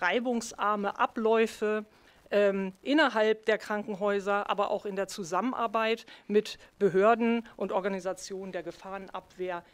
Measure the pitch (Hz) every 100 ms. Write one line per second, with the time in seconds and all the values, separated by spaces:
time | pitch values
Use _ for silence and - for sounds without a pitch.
0 | 180 233 247 233 220 - 202 208 196 -
1 | 269 240 220 226 220 - 214 214 208 _
2 | _ _ - 202 202 196 190 - - 294
3 | 277 220 214 220 - 208 - 208 208 185
4 | 202 202 190 202 - 196 202 - 208 190
5 | 190 - 160 180 247 240 226 226 220 226
6 | - - - 208 - - - - 196 185
7 | 214 226 233 233 226 - 190 190 196 190
8 | 185 185 - 190 190 180 165 - 190 196
9 | 185 185 - - 180 175 -